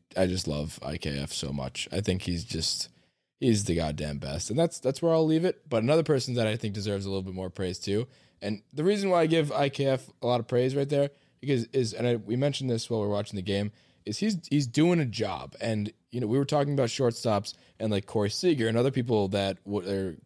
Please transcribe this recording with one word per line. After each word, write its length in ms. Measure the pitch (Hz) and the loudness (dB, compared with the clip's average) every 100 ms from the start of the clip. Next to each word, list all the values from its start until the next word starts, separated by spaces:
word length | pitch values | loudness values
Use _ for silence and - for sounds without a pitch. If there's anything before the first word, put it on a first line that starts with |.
| _ - | _ 0
I 100 | 90 | 0
just 220 | 90 76 | 0 -2
love 300 | 73 80 - | -2 -4 -6
I 140 | 65 80 | -8 -6
K 220 | 78 69 | -4 -4
F 140 | 73 | -6
so 200 | - 73 | -6 -6
much. 360 | 69 65 - - | -4 -6 -8 -6
I 80 | 92 | -4
think 220 | 101 90 | -2 -2
he's 220 | - 87 | -2 -6
just, 440 | - 82 78 - - _ _ _ _ - | -4 -4 -4 -4 -8 _ _ _ _ -2
he's 240 | 131 107 | 2 2
the 100 | 104 | 2
goddamn 440 | 85 78 76 73 71 | 0 -2 -4 -6 -6
best. 320 | 69 76 - | -6 -6 -4
And 80 | 123 | 0
that's, 200 | 165 - | 0 0
that's 240 | 127 139 | -4 0
where 100 | 170 | 2
I'll 140 | 160 160 | 4 4
leave 180 | 160 | 4
it. 240 | 180 - - | 2 -2 -2
But 140 | 113 | 0
another 200 | 117 160 | 4 2
person 320 | 160 135 127 | 4 2 2
that 120 | 123 110 | 0 0
I 100 | 104 | 0
think 180 | 110 | -4
deserves 300 | 104 104 98 | -4 -2 -2
a 40 | 98 | -2
little 120 | 98 | -4
bit 120 | 95 | -4
more 160 | 92 92 | -6 -8
praise 280 | - 90 87 | -4 -4 -4
too, 280 | - 101 123 - _ - | -2 -2 -2 -10 _ -8
and 220 | 101 104 _ | -6 -6 _
the 120 | 135 | -2
reason 260 | 175 208 196 | 0 2 2
why 120 | 175 | 4
I 40 | 160 | 4
give 260 | 165 147 | 4 2
I 160 | 139 139 | 0 0
K 180 | - 135 | 2 0
F 220 | 131 - - | 0 -4 -4
a 40 | 120 | 0
lot 140 | 120 | 0
of 60 | 113 | 2
praise 260 | 123 131 | 2 2
right 140 | 139 139 | 0 0
there, 220 | 143 143 _ _ - | 2 0 _ _ -10
because 240 | 131 131 113 | 0 0 2
is, 200 | 131 113 | 0 0
and 140 | - 123 | 0 0
I, 100 | 117 | 0
we 200 | 101 123 | 0 0
mentioned 340 | 143 139 131 | 0 0 -2
this 180 | 113 - | -2 -2
while 120 | 113 | -2
we 40 | 104 | 0
were 40 | |
watching 240 | 104 101 101 | 0 -2 -6
the 60 | |
game, 280 | 92 98 104 - _ _ - | -2 0 -2 -6 _ _ -8
is 120 | - | -2
he's, 200 | 214 190 - | 0 -2 0
he's 180 | 147 131 | 0 2
doing 320 | 147 170 175 | 2 4 4
a 40 | |
job. 500 | 131 98 101 87 67 - | 0 -2 -4 -4 -10 -6
And, 320 | 117 107 104 - _ | -2 -2 -2 -8 _
you 100 | 120 | -6
know, 60 | 110 | 0
we 120 | 131 | 0
were 80 | 135 | 2
talking 260 | 147 143 | 0 0
about 160 | 139 123 | 0 0
shortstops 640 | - 123 113 117 101 - - _ - | 2 0 2 0 0 0 -14 _ -6
and, 120 | 110 | 0
like, 140 | 101 - | 0 0
Corey 240 | 110 101 | 0 0
Seager 360 | - 180 147 113 | 2 2 4 2
and 120 | 113 | 2
other 120 | 131 | 2
people 380 | 131 120 107 98 | 0 2 2 2
that 340 | 98 98 95 101 | 0 0 -2 -4
w-, 200 | 101 92 | -4 -2
or 300 | 98 95 78 | -2 -2 -6